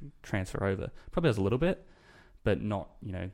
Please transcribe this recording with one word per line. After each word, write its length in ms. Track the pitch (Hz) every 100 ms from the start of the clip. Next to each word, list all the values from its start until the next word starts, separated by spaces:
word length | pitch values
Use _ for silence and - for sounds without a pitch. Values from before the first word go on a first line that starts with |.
| 143 -
transfer 400 | - 104 95 107
over. 260 | 98 95 - - -
Probably 180 | - 165
does 80 | 107
a 40 |
little 160 | 98 127
bit, 280 | 170 185 - - - - - -
but 160 | 110 90
not, 280 | 107 101 - -
you 100 | -
know 180 | 92 95